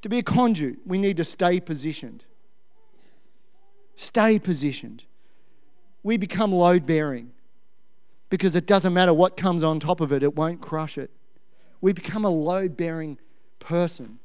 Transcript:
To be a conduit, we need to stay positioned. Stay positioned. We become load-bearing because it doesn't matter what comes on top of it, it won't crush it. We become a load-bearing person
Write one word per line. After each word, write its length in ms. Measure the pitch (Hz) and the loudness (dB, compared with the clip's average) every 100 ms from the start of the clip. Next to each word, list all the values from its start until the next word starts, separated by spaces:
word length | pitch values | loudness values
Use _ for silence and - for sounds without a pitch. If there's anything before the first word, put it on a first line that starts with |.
To 60 | 202 | -2
be 100 | 240 | -2
a 40 | |
conduit, 560 | 196 - 247 190 143 123 - | 2 4 4 2 -2 -6 -4
we 120 | 185 | 0
need 180 | 196 175 | 0 0
to 60 | |
stay 360 | 165 - 180 180 | -4 0 2 2
positioned. 640 | 180 151 151 151 120 113 - - - - - - - - - - - - - - - - - | -2 -6 -6 -8 -12 -16 -20 -20 -20 -20 -20 -20 -20 -20 -20 -20 -20 -20 -20 -20 -20 -20 -20
Stay 440 | - - 240 220 220 | -10 -2 2 4 4
positioned. 680 | - 156 143 131 - 117 - - - - - - - - - - | 2 -2 -2 -4 -12 -16 -18 -20 -20 -20 -20 -20 -20 -20 -20 -8
We 140 | 202 226 | -2 0
become 360 | 185 185 214 | 0 0 0
load-bearing 800 | 185 175 180 147 160 151 127 120 - - - - - - - - - - | 4 6 6 4 0 0 -6 -10 -18 -18 -18 -18 -18 -18 -18 -18 -18 -6
because 260 | 190 190 170 | 0 2 2
it 100 | - | 4
doesn't 280 | 202 180 | 4 6
matter 180 | 175 185 | 6 6
what 240 | 160 180 - | 6 4 2
comes 260 | 190 175 | 0 2
on 160 | 160 156 | 2 0
top 220 | 151 175 | -2 -2
of 100 | 151 | 0
it, 120 | 139 | 0
it 120 | 143 | 0
won't 280 | 147 160 170 | 0 -4 -4
crush 340 | - 160 156 - | -8 -6 -6 -8
it. 140 | 131 - - - - - - - | -12 -14 -20 -20 -20 -20 -20 -2
We 100 | 185 | 0
become 320 | 185 - 214 | 0 -4 -2
a 60 | 208 | 0
load-bearing 880 | 165 151 185 190 151 170 165 156 139 - - - - | 0 0 0 -2 -4 -4 -4 -8 -12 -16 -20 -20 -20
person 600 | - 170 175 - 117 226 | -4 0 0 -4 -12 -16